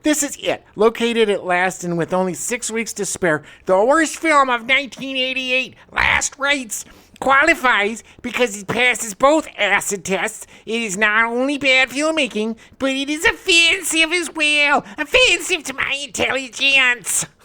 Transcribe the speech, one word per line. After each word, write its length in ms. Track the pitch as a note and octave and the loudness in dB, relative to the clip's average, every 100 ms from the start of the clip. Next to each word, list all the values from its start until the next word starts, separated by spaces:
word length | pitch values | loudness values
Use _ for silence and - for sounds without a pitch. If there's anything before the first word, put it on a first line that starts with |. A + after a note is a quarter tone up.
this 200 | D4+ D4 | 0 0
is 140 | C#4 - | -2 -4
it. 260 | F#3 C3 - | -4 -4 -6
Located 540 | - A3 A3 A#3 A3+ A3 | 2 2 2 0 2 2
at 140 | F#3+ | 0
last 400 | F3 F3+ F#3 F3+ | 0 0 0 -2
and 140 | F3 E3+ | -6 -4
with 160 | D#3 | 0
only 200 | F#3 F#3 | 0 -2
six 380 | D#3+ - A#3+ - | -4 -6 -6 -4
weeks 220 | A3 A3+ | -6 -6
to 120 | - | -6
spare, 380 | G3 - F3+ D3+ - - | -6 -2 0 0 -4 -14
the 180 | - F#3 | 0 2
worst 340 | A3+ D4+ D#4 - | 4 4 2 -2
film 320 | D#4+ D4 C4 | 2 4 4
of 160 | A#3+ | 0
nineteen 520 | A#3 C4 C#4 - C4+ C4+ | 0 0 0 -10 -8 -4
eighty-eight, 580 | B3+ C4 B3+ B3+ B3 - - | -4 -4 -2 -2 -2 -10 -10
Last 460 | - - - - - | -2 0 0 -2 -4
Rites, 480 | C#4 C#4+ A#3 - - - _ - | -2 -2 -4 -10 -12 -20 _ -6
qualifies 840 | C4 C4+ D#4+ E4 B3 A3 G3+ A3+ - - | 2 4 4 2 2 2 0 -4 -14 -12
because 360 | A#3+ - B3 G3+ | -10 -2 -2 -2
it 100 | G3 | -6
passes 460 | G#3+ B3 A3+ A3+ | 0 0 0 -6
both 340 | F#3+ C4+ D#4 - - | 2 4 4 0 -4
acid 460 | G3+ G3 - G3 | 0 0 -2 -6
tests. 440 | F#3 F#3 G3+ - - - | -2 -2 -2 -6 -18 -18
It 160 | - A3+ | -6 -4
is 160 | A3+ F#3 | -4 0
not 280 | G#3+ G#3+ | 2 2
only 320 | A#3 A#3+ C4+ C#4+ | 2 0 -2 0
bad 320 | C#4 C4 C4 | 2 4 2
filmmaking, 680 | B3+ D#4 D#4+ B3+ G#3 A3 A3+ - - | 0 0 0 0 -2 -4 -6 -14 -4
but 120 | C4+ | -2
it 180 | C4+ C#4 | -2 -4
is 160 | D4+ | 0
offensive 840 | G4+ - - E4+ E4 F#4 E4 D#4+ D#4+ | 0 -2 2 4 4 2 -2 0 0
as 180 | F4 E4 | 0 -4
well. 500 | D#4+ D4+ D4 C#4+ C#4+ - - | -2 0 2 2 2 -2 -10
Offensive 680 | D4+ B4 B4 F4 E4 F4 | -2 2 4 2 -2 -6
to 80 | C4+ | -6
my 260 | C4 - C#4 | -6 -6 -6
intelligence. 1200 | C#4 - B3 B3 C4 - C4+ C#4 B3+ A#3+ F3+ - - | -8 -4 -2 -2 -6 -2 2 4 2 0 -4 -4 -4
<laughs> 40 | _ | _